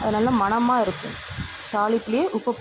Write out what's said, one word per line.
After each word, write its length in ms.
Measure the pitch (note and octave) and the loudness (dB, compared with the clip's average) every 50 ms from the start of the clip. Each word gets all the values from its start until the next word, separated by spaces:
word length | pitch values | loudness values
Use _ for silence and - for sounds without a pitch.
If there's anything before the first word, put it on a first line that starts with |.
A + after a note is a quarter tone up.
அது 120 | - A3 G#3+ | -2 0 2
நல்லா 160 | G#3+ A3+ B3+ B3+ A3 G3 | 2 2 4 4 4 4
மணமா 340 | G3+ A3 A#3 A#3+ A#3+ B3+ A#3+ G#3 | 2 2 2 4 4 4 4 2
இருக்கும். 320 | F#3+ - - - - - - - - - - - - - - - - - | 0 -2 -4 -8 -10 -10 -10 -10 -10 -8 -8 -8 -8 -10 -12 -10 -4 -2
தாளிப்புலேயே 520 | G#3 G#3 A3 A3+ A3+ - A3 A3 C4+ F4+ F#4+ - | 0 2 2 2 0 0 0 0 0 0 0 -2
உப்பு 160 | G#3+ - B3 A#3 - | -2 -2 -4 -4 -2